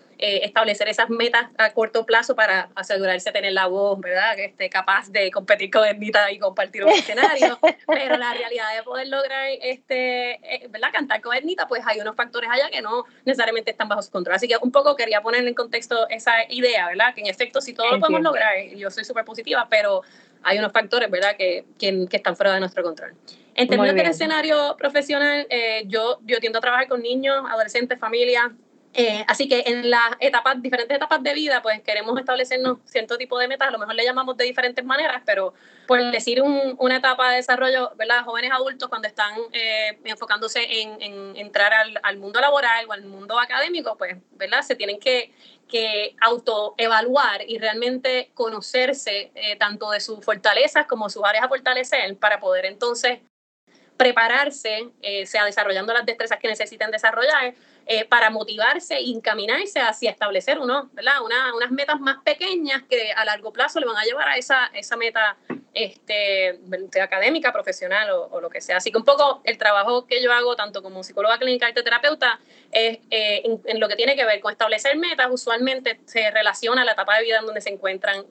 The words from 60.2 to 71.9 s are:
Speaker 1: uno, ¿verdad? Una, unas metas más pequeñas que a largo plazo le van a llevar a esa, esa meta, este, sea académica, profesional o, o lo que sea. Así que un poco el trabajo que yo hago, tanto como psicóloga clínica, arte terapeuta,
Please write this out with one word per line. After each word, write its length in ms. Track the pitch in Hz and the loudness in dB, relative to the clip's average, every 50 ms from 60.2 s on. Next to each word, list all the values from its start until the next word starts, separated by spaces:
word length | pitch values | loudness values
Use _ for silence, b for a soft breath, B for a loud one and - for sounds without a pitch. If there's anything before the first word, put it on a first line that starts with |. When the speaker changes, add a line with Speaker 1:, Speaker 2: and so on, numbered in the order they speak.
| 208 202 196 185 - 262 302 320 | -4 -2 -2 -2 0 0 -2 0
Speaker 1:
uno, 300 | 269 247 262 285 277 - | 0 -2 -2 -2 -4 -6
¿verdad? 300 | - - 226 277 285 277 233 | -12 -4 0 0 0 0 0
Una, 320 | 220 233 254 262 254 233 | 0 0 0 0 0 -2
unas 160 | 233 240 254 | -2 -2 -2
metas 280 | 254 277 285 294 302 285 | -2 -4 -2 -2 -2 -2
más 160 | 269 269 269 269 | 0 -2 -4 0
pequeñas 640 | - 311 294 - 349 392 381 349 302 277 269 262 262 | 0 0 0 0 -2 -4 -2 -2 -2 -2 -4 -4 -2
que 300 | - 254 - 220 214 - | -2 -2 0 0 -2 -2
a 100 | 214 214 | -2 0
largo 300 | 208 214 208 208 220 - | -2 -2 -4 -6 -10 -2
plazo 260 | 233 262 294 - 320 | -2 -2 0 0 -2
le 60 | 269 | -2
van 100 | 233 220 | -2 -2
a 80 | 208 214 | -2 -2
llevar 240 | 226 247 294 277 | -2 -2 0 0
a 80 | 285 277 | 0 0
esa, 340 | - - - 277 262 247 - - | -2 0 2 2 2 2 0 -4
esa 240 | 202 196 - 233 | -10 -8 -6 -6
meta, 400 | 233 233 233 220 226 214 208 196 _ B B B - - _ - | -4 -4 -2 0 0 0 0 -2 _ B B B -12 -12 _ -6
este, 840 | 202 220 190 - _ _ - 214 208 208 196 196 190 185 185 180 - 185 185 185 185 196 180 | -6 -6 -6 -6 _ _ -4 -2 -2 0 0 2 2 0 0 -2 -4 -10 -10 -8 -8 -8 -2
sea 140 | - 190 190 | 0 0 0
académica, 480 | 190 190 190 202 262 320 320 262 247 233 | 0 0 2 2 2 2 2 0 0 0
profesional 580 | 208 190 196 185 - 185 180 190 208 214 202 | 0 -4 -4 -6 -6 -4 -2 -2 -2 0 0
o, 140 | 190 175 170 | -2 -2 -4
o 160 | 165 185 175 | -6 -8 -8
lo 80 | 170 170 | -8 -8
que 100 | - - | -10 -10
sea. 160 | - - 180 | -6 -2 -2
Así 140 | 185 - 233 | -2 -2 0
que 60 | 208 | -2
un 80 | 220 226 | 2 4
poco 340 | 277 277 285 285 277 262 - - | 4 6 6 6 2 2 0 -4
el 120 | - 226 | -4 -4
trabajo 480 | - 214 208 208 202 202 233 247 247 247 | 0 2 4 4 4 4 2 0 0 0
que 160 | - 247 254 | 0 -2 2
yo 120 | 247 240 240 | 2 4 4
hago, 240 | 240 240 247 240 | 4 2 2 0
tanto 260 | 226 208 208 202 196 190 | -2 -4 -6 -6 -10 -12
como 180 | 190 190 185 | -10 -14 -14
psicóloga 360 | 185 - - 196 202 220 233 | -14 -10 -6 0 2 2 2
clínica, 300 | 240 262 254 247 247 247 | 2 2 0 0 0 0
arte 140 | 233 226 240 | 0 0 0
terapeuta, 600 | 240 233 | 0 2